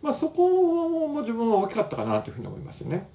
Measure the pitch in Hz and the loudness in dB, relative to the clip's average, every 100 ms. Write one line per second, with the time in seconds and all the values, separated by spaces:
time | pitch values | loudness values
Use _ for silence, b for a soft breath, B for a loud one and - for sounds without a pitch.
0 | 294 - 320 - 359 370 359 339 330 320 | -2 0 -2 2 4 6 4 4 0 0
1 | 311 294 226 226 233 202 196 220 208 - | -2 -2 -4 0 2 2 2 -2 -2 -2
2 | 110 107 - - - - - - - 175 | -2 -2 -2 -10 -10 -10 -12 -12 -4 -4
3 | - | -6